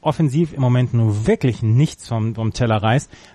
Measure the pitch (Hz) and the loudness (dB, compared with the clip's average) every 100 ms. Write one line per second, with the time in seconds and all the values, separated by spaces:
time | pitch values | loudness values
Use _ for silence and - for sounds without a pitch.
0 | 156 147 156 139 165 - 127 123 123 120 | -4 0 0 0 -2 0 0 2 0 0
1 | 113 104 110 220 131 107 110 117 156 - | 0 0 0 0 0 0 0 2 2 -2
2 | - 113 110 113 110 - 120 107 110 131 | -8 -4 -4 -4 -4 -2 0 2 2 0
3 | - - - | -2 -20 -20